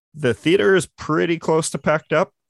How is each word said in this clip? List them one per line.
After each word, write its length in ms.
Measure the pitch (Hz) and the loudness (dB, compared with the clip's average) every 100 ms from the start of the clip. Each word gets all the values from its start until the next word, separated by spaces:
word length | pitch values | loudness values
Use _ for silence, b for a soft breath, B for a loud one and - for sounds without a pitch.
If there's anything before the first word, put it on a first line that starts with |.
| _ | _
the 200 | 151 123 | -4 -2
theater 420 | 110 156 196 202 185 | 0 0 2 4 2
is 100 | - | 0
pretty 520 | - - 160 175 160 | -8 -4 -2 -2 -2
close 300 | - 160 - | 0 0 -2
to 60 | 151 | -4
packed 360 | 170 156 - | -2 -2 0
up, 180 | 156 - _ | -2 -2 _